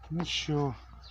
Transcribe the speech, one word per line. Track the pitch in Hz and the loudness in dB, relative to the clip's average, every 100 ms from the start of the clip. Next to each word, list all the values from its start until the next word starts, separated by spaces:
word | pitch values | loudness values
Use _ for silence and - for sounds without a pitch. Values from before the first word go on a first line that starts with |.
| - | -4
Ну | 160 | -2
що, | 165 - - 147 143 113 - - - | 0 0 2 4 4 0 -8 -16 -16